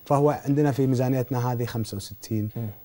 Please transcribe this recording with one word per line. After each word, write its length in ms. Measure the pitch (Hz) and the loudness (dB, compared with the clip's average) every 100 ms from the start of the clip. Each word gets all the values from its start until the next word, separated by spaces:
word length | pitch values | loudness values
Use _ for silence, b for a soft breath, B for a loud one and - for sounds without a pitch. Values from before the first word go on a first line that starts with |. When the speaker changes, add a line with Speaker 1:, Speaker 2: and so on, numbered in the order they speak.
| - | 0
Speaker 1:
فهو 240 | 143 147 139 139 | 2 4 2 0
عندنا 260 | 143 147 | 2 2
في 160 | 135 131 | 2 2
ميزانيتنا 640 | 123 131 131 123 127 123 | 2 2 0 0 -2 -2
هذه 140 | 120 120 | -2 -4
خمسة 320 | 113 107 101 | -4 -6 -8
وستين، 520 | - - - 110 107 117 | -10 -14 -6 -4 -4 -6
Speaker 2:
مم. 120 | 110 - | -8 -10